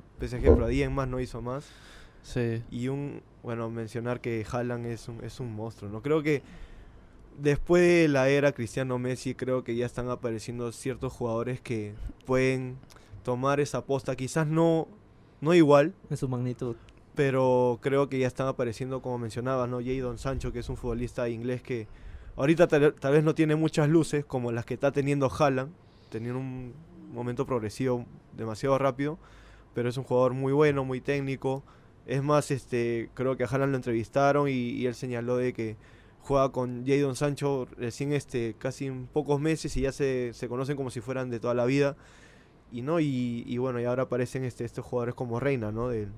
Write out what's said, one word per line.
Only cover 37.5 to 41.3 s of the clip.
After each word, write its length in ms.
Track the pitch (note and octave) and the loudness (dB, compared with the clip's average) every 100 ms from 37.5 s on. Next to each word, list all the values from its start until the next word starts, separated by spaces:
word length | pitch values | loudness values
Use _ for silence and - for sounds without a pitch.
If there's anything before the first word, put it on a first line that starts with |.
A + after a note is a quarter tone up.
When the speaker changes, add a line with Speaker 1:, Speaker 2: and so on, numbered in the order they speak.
| C#3 B2 - | -2 -4 -6
Speaker 1:
recién, 360 | A#2+ - D3 | -8 -4 -2
este, 420 | C#3+ - B2+ A#2 G#2+ | -2 -2 -4 -4 -4
casi 300 | C3+ - C#3 | -8 -6 -8
en 180 | C3 B2+ | -8 -4
pocos 340 | D3+ C#3 C#3+ | -4 0 0
meses 380 | D3+ D#3+ C#3+ - | 2 0 -2 -2
y 40 | |
ya 100 | C3+ | -2
se, 400 | - C#3 B2+ B2 | 0 0 0 -4
se 160 | A2+ A#2+ | -6 -6
conocen 260 | B2 C3+ C#3+ | -4 -4 -4
como 140 | C3 | -6
si 120 | A#2+ | -8
fueran 280 | A2+ C3 | -6 -6
de 100 | B2+ | -4